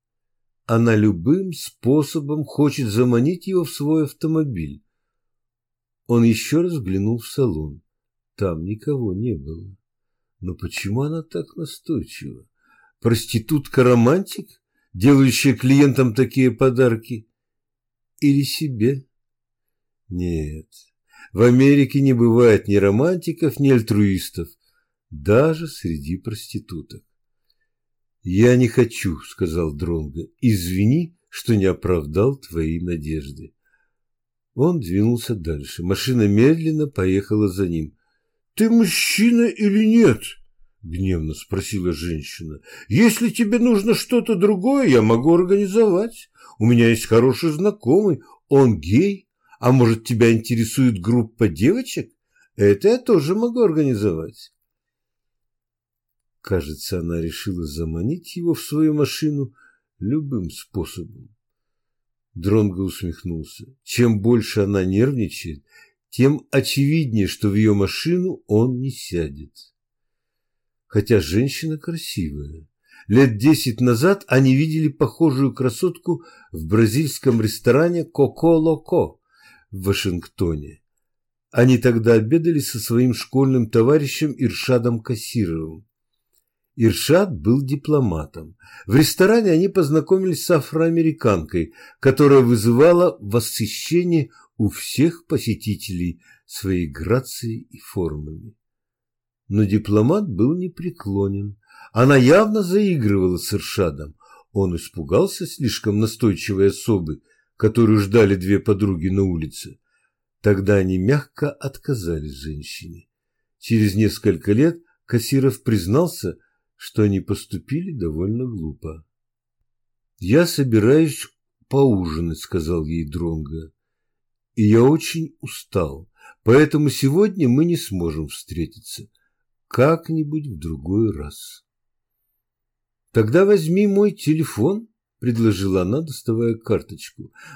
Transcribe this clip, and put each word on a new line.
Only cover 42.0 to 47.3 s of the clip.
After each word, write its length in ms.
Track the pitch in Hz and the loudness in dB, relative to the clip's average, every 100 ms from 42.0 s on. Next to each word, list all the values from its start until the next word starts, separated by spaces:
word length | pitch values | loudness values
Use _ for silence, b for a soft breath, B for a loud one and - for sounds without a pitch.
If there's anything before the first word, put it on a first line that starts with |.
| 87 78 71 - 80 71 B B - | -6 -8 -10 -14 -16 -16 B B -2
«Если 420 | 113 226 220 233 | 4 4 2 -2
тебе 280 | - 208 233 | -2 0 2
нужно 360 | 240 208 214 | 2 2 0
что-то 400 | 196 - 240 - | -2 0 -2 0
другое, 540 | 190 202 196 233 277 220 | 0 2 2 0 2 4
я 120 | 120 | 4
могу 320 | 107 117 143 | 4 2 4
организовать. 960 | 170 180 202 196 214 214 175 233 - - b b - | 2 2 0 2 2 2 2 -2 -10 -20 b b -2
У 80 | 110 | 2
меня 220 | 120 117 | 4 4
есть 180 | 110 - | 2 2
хороший 440 | 113 131 | 4 4